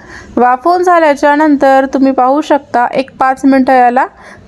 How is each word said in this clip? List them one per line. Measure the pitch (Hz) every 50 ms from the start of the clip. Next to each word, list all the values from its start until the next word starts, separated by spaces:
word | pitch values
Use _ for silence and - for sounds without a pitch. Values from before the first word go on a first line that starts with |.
| - - - - - - -
वाफवून | 233 240 247 254 247 - 339 349 359 359
झाल्याच्या | 359 359 339 320 302 285 277 302 294 285
नंतर | 294 311 311 285 269 285 269 269 269 269 269 269
तुम्ही | 269 269 269 262
पाहू | 262 247 254 269 302
शकता, | 302 - 311 285 294 - - 240 240 - -
एक | - 262 - - -
पाच | 262 262 262 262 -
मिनिटं | 269 269 269 254 277 269
याला | 254 247 240 240 254 302 392 - - - - - - -